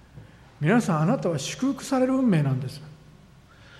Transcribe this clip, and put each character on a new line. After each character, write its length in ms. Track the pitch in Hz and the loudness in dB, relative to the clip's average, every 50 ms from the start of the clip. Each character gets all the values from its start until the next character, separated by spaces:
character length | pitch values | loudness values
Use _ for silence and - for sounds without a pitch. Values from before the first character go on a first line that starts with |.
| - - - - - - - - - - - - | -20 -20 -20 -20 -20 -20 -20 -20 -20 -20 -10 -4
皆 200 | 147 156 214 240 | 0 2 4 4
さ 160 | 226 - 170 | 4 2 0
ん、 60 | 151 | 2
あ 40 | 156 | 2
な 120 | 180 262 - | 2 2 0
た 100 | - 185 | 0 -2
は 100 | 165 143 | -2 -2
祝 340 | - - - - 254 269 | -4 -6 -6 -4 -2 -2
福 120 | 277 - - | -2 -4 -4
さ 140 | - 277 254 | -2 0 0
れ 80 | 254 | 2
る 80 | 254 262 | 2 2
運 160 | 262 262 233 | 2 2 4
命 120 | 185 156 | 4 4
な 80 | 143 139 | 2 2
ん 100 | 131 123 | 0 -2
で 80 | - - | -4 -8
す。 120 | - - - - - - - - - - - - - - - - - - - - - | -10 -12 -16 -18 -20 -20 -20 -20 -20 -20 -20 -20 -20 -20 -20 -20 -20 -20 -20 -20 -20